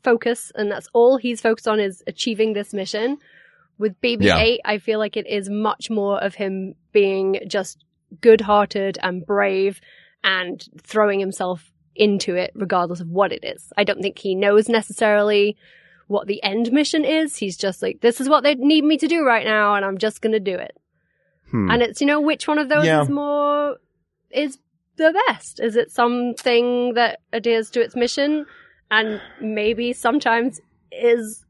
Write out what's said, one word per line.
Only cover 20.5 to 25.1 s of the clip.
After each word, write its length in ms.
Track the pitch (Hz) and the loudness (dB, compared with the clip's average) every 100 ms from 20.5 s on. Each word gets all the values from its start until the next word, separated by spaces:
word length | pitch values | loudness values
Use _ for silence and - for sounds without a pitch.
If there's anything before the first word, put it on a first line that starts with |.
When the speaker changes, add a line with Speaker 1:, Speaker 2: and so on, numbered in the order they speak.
| 180 | -6
Speaker 1:
it." 200 | - _ _ _ _ _ _ _ _ | -10 _ _ _ _ _ _ _ _
Speaker 3:
Hmm. 180 | 120 95 | -2 0
Speaker 1:
And 100 | 233 | 2
it's, 180 | 233 - | 0 0
you 60 | 285 | 0
know, 120 | 294 | 2
which 280 | 302 311 - | 0 -2 -2
one 100 | 302 | -2
of 100 | 269 | 0
those 160 | 302 | 2
Speaker 2:
Yeah. 180 | 320 311 | 4 2
Speaker 1:
is 60 | 143 | 2
more, 680 | 285 294 294 285 294 294 - _ _ _ _ _ | -2 -2 -2 0 0 -2 -6 _ _ _ _ _
is 280 | 262 294 - _ _ _ - | -4 -4 -6 _ _ _ 0
the 180 | 320 | 2